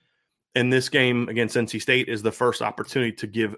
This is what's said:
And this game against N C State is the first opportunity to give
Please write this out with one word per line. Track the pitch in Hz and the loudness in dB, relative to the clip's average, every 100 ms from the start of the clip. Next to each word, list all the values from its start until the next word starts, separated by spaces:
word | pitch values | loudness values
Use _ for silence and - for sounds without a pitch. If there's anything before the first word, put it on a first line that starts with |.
| _ _ _ _ _ | _ _ _ _ _
And | 127 123 | 0 4
this | 127 127 | 2 2
game | 147 127 120 113 | 2 4 2 0
against | 113 110 123 | -2 0 0
N | 113 | -2
C | 110 | -4
State | - 127 120 | 0 0 0
is | 110 | -2
the | 110 | -4
first | - 123 - | 0 0 0
opportunity | 110 - 104 135 117 | -4 -4 -4 -2 -2
to | 104 107 | -4 -6
give | 113 107 | -2 -2